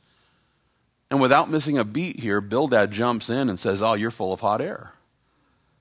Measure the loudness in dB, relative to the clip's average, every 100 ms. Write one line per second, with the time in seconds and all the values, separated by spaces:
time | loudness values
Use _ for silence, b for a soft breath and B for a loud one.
0 | _ _ _ _ _ _ _ _ _ _
1 | -2 2 6 4 4 0 0 0 0 -2
2 | -4 -4 -2 -2 -2 0 2 4 2 2
3 | -2 -2 -2 -2 -2 -2 -2 0 0 0
4 | -2 -4 -4 -2 0 -2 -4 -8 -14 -20
5 | _ _ _ _ _ _ _ _